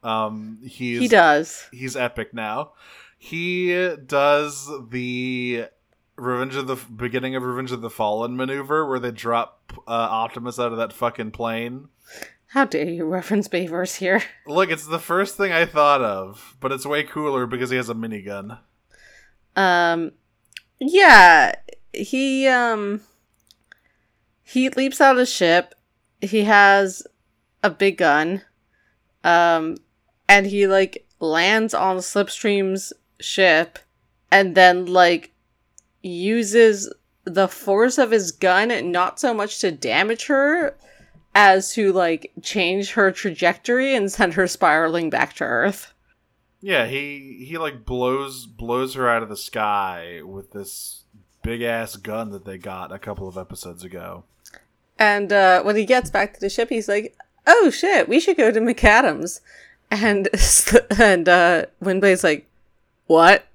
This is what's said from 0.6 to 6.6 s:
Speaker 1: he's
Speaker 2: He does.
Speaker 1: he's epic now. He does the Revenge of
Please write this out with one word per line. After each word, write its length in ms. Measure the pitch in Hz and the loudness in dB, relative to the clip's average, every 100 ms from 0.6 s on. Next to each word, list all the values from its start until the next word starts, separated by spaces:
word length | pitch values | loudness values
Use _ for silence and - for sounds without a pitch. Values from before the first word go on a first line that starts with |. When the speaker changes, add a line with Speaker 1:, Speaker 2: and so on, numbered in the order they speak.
Speaker 1:
he's 380 | 127 - 123 120 | -20 -12 -8 -4
Speaker 2:
He 60 | 247 | 2
does. 600 | 214 165 147 165 - - | 4 4 2 -2 -14 -20
Speaker 1:
he's 240 | 123 131 131 | -16 -12 -6
epic 380 | 120 117 107 | -6 -6 -12
now. 380 | 117 107 110 151 _ - - - _ | -10 -8 -8 -10 _ -20 -20 -20 _
He 760 | - 165 175 180 180 175 185 151 127 | -14 -10 -6 -4 -4 -2 -4 -6 -4
does 600 | 143 143 147 151 139 143 143 113 | 0 2 2 0 -10 -14 -14 -10
the 800 | 123 123 123 127 127 123 117 113 _ _ _ _ - | -10 -8 -8 -8 -6 -6 -8 -10 _ _ _ _ -12
Revenge 380 | 123 123 131 | -6 -6 -6
of 120 | 135 | -8